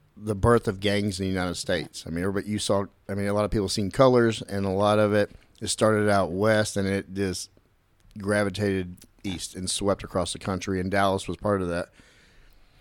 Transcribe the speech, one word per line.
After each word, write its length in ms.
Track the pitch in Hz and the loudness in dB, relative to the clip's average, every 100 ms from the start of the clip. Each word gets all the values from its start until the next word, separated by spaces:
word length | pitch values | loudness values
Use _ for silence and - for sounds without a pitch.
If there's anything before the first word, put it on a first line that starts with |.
| _ - | _ -12
the 180 | 107 | -6
birth 320 | 98 117 117 113 | 2 4 4 2
of 140 | 95 | -2
gangs 400 | 101 104 104 92 | 0 0 -2 -2
in 60 | 95 | -2
the 40 | |
United 240 | 95 90 | -2 -2
States. 500 | 82 - 87 - - 82 | -4 -4 -4 -4 -12 -8
I 40 | |
mean, 140 | 85 | -4
everybody, 260 | 98 98 104 | -2 -4 -4
you 80 | 104 | -4
saw, 280 | - 98 98 _ - | 0 -2 -2 _ -10
I 60 | |
mean, 140 | 101 101 | -4 -2
a 60 | |
lot 100 | 104 | 0
of 60 | 104 | 0
people 180 | 110 98 | 0 -2
seen 220 | 110 95 | -2 -2
colors, 520 | - 131 123 117 107 | 4 6 6 4 0
and 220 | - 98 | -6 -4
a 60 | 98 | -2
lot 280 | 98 104 107 | 2 4 4
of 140 | 104 | 4
it, 180 | 104 104 - _ - | 4 0 -4 _ -12
it 80 | 107 | -8
started 400 | - 110 107 104 | 0 2 4 4
out 240 | 98 80 | 2 2
west, 440 | 92 110 107 104 101 | 0 2 2 2 -2
and 120 | 98 | -2
it 240 | 98 - | -2 -4
just 380 | 95 95 87 - _ _ _ _ _ _ 107 | -4 -2 -4 -10 _ _ _ _ _ _ -8
gravitated 800 | 98 104 101 98 104 95 90 90 - _ | 0 0 0 0 0 0 -4 -10 -20 _
east 320 | 98 82 - | -8 -8 -8
and 160 | 95 92 | -8 -6
swept 320 | - 101 95 | -2 0 -2
across 300 | - 95 85 | -2 -4 -4
the 60 | - | -6
country, 420 | - 90 101 92 | -6 -4 -2 -2
and 100 | 92 | 0
Dallas 380 | 98 98 95 - | 2 2 0 -4
was 80 | 87 | -6
part 260 | 104 98 | -2 -2
of 60 | 87 | 0
that. 220 | 85 - _ _ _ _ - - - _ _ | -4 -6 _ _ _ _ -20 -20 -20 _ _